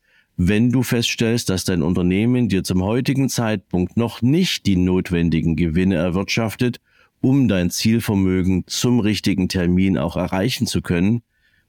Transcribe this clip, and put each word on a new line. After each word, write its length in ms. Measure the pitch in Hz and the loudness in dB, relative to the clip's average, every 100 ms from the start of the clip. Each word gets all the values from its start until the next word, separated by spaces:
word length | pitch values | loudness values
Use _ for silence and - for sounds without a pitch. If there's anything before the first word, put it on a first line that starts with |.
| _ _ _ - | _ _ _ -2
wenn 340 | 90 104 123 | 2 2 2
du 120 | 127 | 2
feststellst, 640 | 120 123 117 - 113 117 - | 0 0 -2 0 0 0 -2
dass 160 | 92 | -4
dein 180 | - 90 | -2 0
Unternehmen 680 | 76 90 90 95 113 123 120 | 0 0 2 2 2 0 0
dir 120 | 92 | 0
zum 220 | - 95 | 0 0
heutigen 460 | 92 117 131 135 131 | 0 0 -2 -2 -2
Zeitpunkt 680 | - 113 107 - 90 90 - | -2 -2 -2 -2 -2 -2 -2
noch 240 | 117 - | -4 -2
nicht 460 | 120 156 180 - - | 0 2 0 -2 0
die 100 | 92 | 2
notwendigen 800 | 90 92 90 87 85 80 80 78 | 2 0 0 0 0 0 0 0
Gewinne 380 | 85 80 92 | 0 2 2
erwirtschaftet, 840 | 90 90 87 98 - 113 - 123 120 _ _ _ _ | 2 0 -2 -4 -4 -4 -2 -4 -4 _ _ _ _
um 280 | 131 139 123 | 0 2 4
dein 220 | 98 87 | 2 0
Zielvermögen 920 | - 110 113 113 101 95 92 90 92 - | 0 0 0 0 0 2 2 0 0 -2
zum 340 | - 123 123 | -2 0 2
richtigen 480 | 107 104 - 98 92 | 0 0 -2 0 -2
Termin 480 | 95 87 90 95 87 | 0 0 2 2 0
auch 200 | 80 82 | -2 -4
erreichen 500 | 87 95 107 - 113 | -4 -2 -4 -2 -4
zu 160 | 90 | -4
können, 400 | - 87 95 117 - _ _ _ | -2 0 0 0 -4 _ _ _